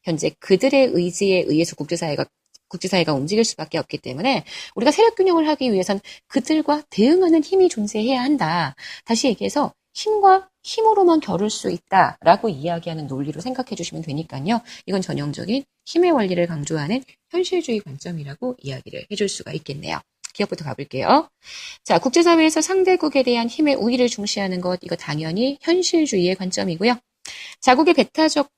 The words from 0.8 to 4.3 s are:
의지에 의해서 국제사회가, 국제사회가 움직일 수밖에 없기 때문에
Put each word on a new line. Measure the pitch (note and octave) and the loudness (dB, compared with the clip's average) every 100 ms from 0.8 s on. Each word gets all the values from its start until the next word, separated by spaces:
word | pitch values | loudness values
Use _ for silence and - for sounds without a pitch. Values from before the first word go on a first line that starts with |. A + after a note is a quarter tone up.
| C4 | 2
의지에 | F3 F3 - G3 F#3 - | 2 -2 -2 0 0 2
의해서 | D3+ E3 - | 0 0 -4
국제사회가, | D3 E3+ E3 C#3+ - _ _ _ _ | -8 -6 -4 -4 -6 _ _ _ _
국제사회가 | F3+ F#3+ F#3 D#3+ | -10 -2 0 0
움직일 | C#3 D3 G#3+ | 0 0 0
수밖에 | A3 - D#3 D#3+ | 0 -2 -6 -6
없기 | - D3 | -6 -10
때문에 | B2 C3+ B3 | -10 -4 -2